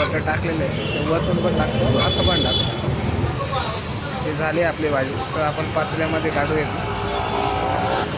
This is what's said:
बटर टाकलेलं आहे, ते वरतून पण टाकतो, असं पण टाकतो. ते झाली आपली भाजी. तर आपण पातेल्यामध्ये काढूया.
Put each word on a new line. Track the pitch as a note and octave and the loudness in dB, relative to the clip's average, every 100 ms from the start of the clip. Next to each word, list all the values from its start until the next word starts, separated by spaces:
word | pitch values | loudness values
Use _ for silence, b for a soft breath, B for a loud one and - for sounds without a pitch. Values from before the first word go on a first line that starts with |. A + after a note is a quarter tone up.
बटर | D3 D#3 D3+ | 0 0 0
टाकलेलं | D3+ E3+ D#3+ | 0 0 0
आहे, | C3+ - - | 0 -2 -2
ते | - - | -2 0
वरतून | D#3+ D#3+ F3+ | 0 2 2
पण | F3+ E3 | 2 2
टाकतो, | D3+ - - - - | 2 2 2 4 2
असं | - F3+ | 4 4
पण | E3+ | 4
टाकतो. | - - - - - - - - - - - - - - - - - - D#3 | 2 2 0 -2 -2 0 0 0 0 -2 -2 -2 -2 -4 -6 -6 -6 -4 -4
ते | D3 | -2
झाली | D#3 D#3 | 0 2
आपली | E3+ D3+ D#3 | 0 2 0
भाजी. | C#3+ C3+ C3+ - E3 | 2 0 -2 -4 0
तर | |
आपण | D3+ D3+ D#3 D#3+ | 0 0 -2 0
पातेल्यामध्ये | D#3 D3 D#3+ D#3+ D#3+ | 0 0 0 0 0
काढूया. | D3 D3 D#3 C#3+ - - - - - - - - - B2+ C3 C3+ C3+ C3+ | 0 0 0 0 -2 -4 -2 -2 -2 -2 0 0 0 0 0 0 0 -2